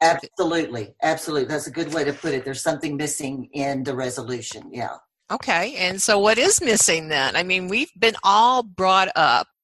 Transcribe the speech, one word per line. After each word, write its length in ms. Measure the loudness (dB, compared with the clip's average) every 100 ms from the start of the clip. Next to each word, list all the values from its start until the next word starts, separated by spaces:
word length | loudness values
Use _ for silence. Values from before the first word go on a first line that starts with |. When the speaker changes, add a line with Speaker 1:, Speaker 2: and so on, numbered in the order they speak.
Speaker 1:
Absolutely. 920 | 2 2 -2 -4 0 0 -2 -6 -10 -4
Absolutely. 460 | -2 -2 -2 -2 -2
That's 180 | -4 -6
a 60 |
good 200 | -8 -4
way 120 | -4
to 80 | -4
put 200 | -4 -4
it. 120 | -4
There's 180 | -4 -4
something 340 | -2 -2 -4 -4
missing 520 | -4 -4 -6 -8 -8
in 300 | -6 -4 -4
the 140 | -4 -4
resolution. 760 | -4 -6 -8 -8 -8 -14 -12
Yeah. 260 | -10 -10 -10 _ _ -10
Speaker 2:
Okay. 440 | -6 -2 -2 -2 -2
And 260 | -4 -2
so 160 | 2 4
what 200 | 4 4
is 220 | 4 2
missing 460 | 2 2 4 2 0
then? 300 | 0 0 0
I 80 |
mean, 240 | 0 -2 -2
we've 240 | -4 -4 0
been 200 | 0 2
all 400 | 4 6 6 4
brought 460 | 0 0 2 4 2
up 320 | 2 4 4 0 _